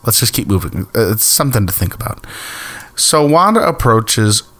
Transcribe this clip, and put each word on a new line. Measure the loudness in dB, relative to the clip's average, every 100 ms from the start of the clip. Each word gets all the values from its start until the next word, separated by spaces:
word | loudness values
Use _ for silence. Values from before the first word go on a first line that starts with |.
let's | 0 0
just | 0
keep | -2 -2
moving. | -2 -2 -8 -4 0
Uh, | 0
it's | 0 0
something | 0 0 0 0
to |
think | -2 -4
about. | -4 -8 -10 -14 -16 -14 -14 -14 -16 -16 -4
So | 0 2 4
Wanda | 4 4 4
approaches | 2 0 2 2 2 0 2 0 -4